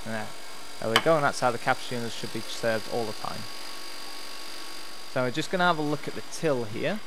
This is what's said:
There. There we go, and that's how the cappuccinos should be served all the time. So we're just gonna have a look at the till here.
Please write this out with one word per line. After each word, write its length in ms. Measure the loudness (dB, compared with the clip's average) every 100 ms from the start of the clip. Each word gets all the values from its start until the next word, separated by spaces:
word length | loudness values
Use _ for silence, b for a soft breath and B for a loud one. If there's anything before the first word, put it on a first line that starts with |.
There. 220 | -4 -4 -4 -6 -6 -8 -8 -2
There 100 | 2
we 60 | 4
go, 140 | 6
and 100 | 6
that's 140 | 6 4
how 140 | 2
the 60 | 4
cappuccinos 600 | 2 2 0 -2 -2 -4
should 140 | -4
be 80 | -4
served 520 | -4 0 2 2 0
all 120 | 0
the 80 | 0
time. 300 | -2 -4 -4 -6 -6 -8 -6 -8 -8 -8 -8 -8 -8 -8 -6 -6 -6 -6 -6 -2
So 100 | 0
we're 100 | 2
just 180 | 0 0
gonna 140 | 4
have 140 | 4 4
a 40 |
look 240 | 2 0 -2
at 80 |
the 80 | -6 -6
till 320 | 0 2 2
here. 360 | 0 0 0 0